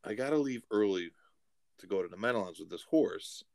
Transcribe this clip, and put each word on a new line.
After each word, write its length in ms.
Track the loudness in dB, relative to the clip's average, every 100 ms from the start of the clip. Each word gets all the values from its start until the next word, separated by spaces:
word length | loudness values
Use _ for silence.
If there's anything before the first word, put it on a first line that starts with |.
I 100 | -6
gotta 240 | -4 0 0
leave 260 | 0 -4 _
early 400 | 4 4 2 -2 _ _ _ _ _ _ _
to 80 | -4
go 140 | -4
to 60 | -4
the 100 | -2
Meadowlands 420 | 0 0 -2 -8
with 100 | -12
this 140 | -12
horse. 600 | 2 4 4 0 -12 -16 -18